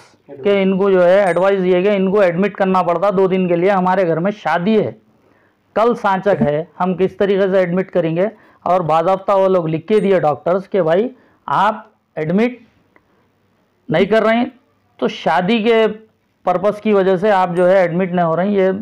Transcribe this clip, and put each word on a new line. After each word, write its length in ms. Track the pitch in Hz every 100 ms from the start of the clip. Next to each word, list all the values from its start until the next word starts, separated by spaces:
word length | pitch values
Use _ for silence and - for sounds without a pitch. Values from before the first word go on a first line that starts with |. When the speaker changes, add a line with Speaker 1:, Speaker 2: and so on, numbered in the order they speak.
| - _ -
Speaker 1:
एडवाइस। 120 | -
Speaker 2:
कि 180 | 202 202
इनको 300 | 190 190 202
जो 100 | 185
है 280 | 175 190 196
एडवाइस 300 | 170 196 202
दिए 220 | 180 180
गए, 140 | 196 202
इनको 280 | 190 208
एडमिट 340 | 185 170 202 196
करना 260 | 190 185
पड़ता 280 | 175 170 202
दो 160 | 190 190
दिन 200 | 185 180
के 80 | 170
लिए, 140 | 185
हमारे 360 | 196 180 190 180
घर 140 | 160
में 120 | 185
शादी 460 | 208 156 170 180 214
है, 240 | 127 - _ _ _ _ _ _ _ -
कल 180 | 233
सांचक 440 | 226 202 190 196 180
है, 300 | 147 147 170 -
हम 160 | 185 175
किस 240 | 185 -
तरीके 320 | 202 196 196
से 80 | 190
एडमिट 320 | 180 180 185
करेंगे? 400 | 185 165 165 208 220 _ _ -
और 140 | 185
बाज़ाब्ता 540 | 156 160 170 190 190 196
वो 120 | 190
लोग 220 | 190 160
लिख 180 | 160 160
के 120 | 214
दिए 200 | 190 185
डॉक्टर्स 480 | 151 139 - 190 190
के 140 | 202
भाई 300 | 160 175 247 - _ _ -
आप 440 | 143 202 214 - _ _ -
एडमिट 420 | 156 185 240 247 - _ _ _ _ _ _ _ _ _ _ _ -
नहीं 160 | 156 196
कर 160 | 220
रहे 120 | 214 226
हैं, 240 | 247 - _ _ _ _
तो 80 | 233
शादी 560 | - 185 165 180 233
के 240 | 214 226 220 214 - _ _ _ -
पर्पस 360 | 180 202 208
की 120 | 214
वजह 240 | 202 185 185
से 120 | 214
आप 200 | 190 185
जो 160 | 170 180
है 100 | 196
एडमिट 360 | 175 170 190
नहीं 140 | 180 170
हो 100 | 165
रहे 120 | 196
हैं, 60 |
ये 180 | 202 190 190